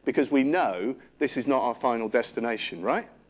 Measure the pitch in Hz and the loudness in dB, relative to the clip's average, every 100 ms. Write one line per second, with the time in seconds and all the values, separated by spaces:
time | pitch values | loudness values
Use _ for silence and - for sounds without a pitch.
0 | - 139 135 139 135 175 131 90 110 131 | 0 0 2 2 4 2 0 0 -4 -6
1 | - _ 143 135 123 131 120 113 127 117 | -14 _ -2 -2 0 2 0 0 0 0
2 | 110 120 113 - 117 110 - 85 98 180 | 0 0 0 -4 -4 -4 -6 -4 -2 -2
3 | 226 - | -4 -20